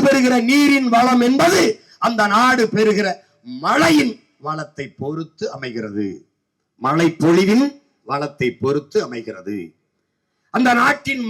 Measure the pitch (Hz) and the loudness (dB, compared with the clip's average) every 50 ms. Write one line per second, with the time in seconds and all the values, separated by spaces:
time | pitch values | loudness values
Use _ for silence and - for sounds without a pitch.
0 | 277 277 269 269 247 254 247 247 233 240 277 285 285 277 277 277 262 240 226 226 | 4 4 4 4 2 2 2 2 2 2 2 4 4 4 2 2 2 2 2 2
1 | 247 254 254 247 240 247 262 285 320 349 392 - - - - - _ _ _ - | 4 4 4 2 2 2 2 2 2 2 4 2 2 0 -2 -4 _ _ _ -4
2 | - 226 233 220 208 208 202 220 247 254 254 247 226 214 233 214 220 214 208 196 | -4 -4 -2 0 -2 0 2 2 2 2 2 2 0 0 0 0 2 2 2 0
3 | 208 190 175 - _ _ _ _ - 240 127 127 151 185 233 285 320 339 320 294 | -2 -4 -4 -8 _ _ _ _ -20 -16 -12 -6 -4 -2 0 2 2 4 4 2
4 | 269 240 214 - _ _ _ _ 127 147 151 156 151 - _ - 139 123 - - | 2 0 -4 -10 _ _ _ _ -10 -10 -8 -8 -10 -12 _ -14 -14 -14 -12 -12
5 | 131 139 156 160 165 156 _ - 208 - - 131 139 127 113 117 110 107 101 104 | -10 -8 -8 -8 -10 -12 _ -12 -12 -10 -10 -10 -12 -10 -10 -10 -10 -8 -6 -6
6 | 104 98 87 80 - _ _ _ _ _ _ _ _ _ _ - 113 131 147 160 | -6 -6 -6 -10 -16 _ _ _ _ _ _ _ _ _ _ -8 -4 -2 0 2
7 | 170 160 160 - - 160 170 175 190 190 214 240 277 285 277 - _ _ _ _ | 0 0 0 0 2 2 4 4 4 2 2 2 2 0 -2 -10 _ _ _ _
8 | _ 143 139 143 147 143 - - 127 123 - - - 135 143 147 143 - - 214 | _ -8 -6 -6 -6 -8 -6 -4 -4 -4 -4 -4 -4 -2 -2 -4 -4 -4 -4 -4
9 | 180 127 123 117 110 113 107 92 87 95 104 101 87 82 _ _ _ _ _ _ | -4 -4 -8 -12 -12 -12 -14 -14 -12 -12 -10 -10 -12 -14 _ _ _ _ _ _
10 | _ _ _ _ _ _ _ _ _ _ - 220 254 254 240 233 247 277 294 285 | _ _ _ _ _ _ _ _ _ _ -4 0 2 2 2 2 2 0 0 -2
11 | - 269 269 254 240 220 | -4 -8 -8 -6 -6 -4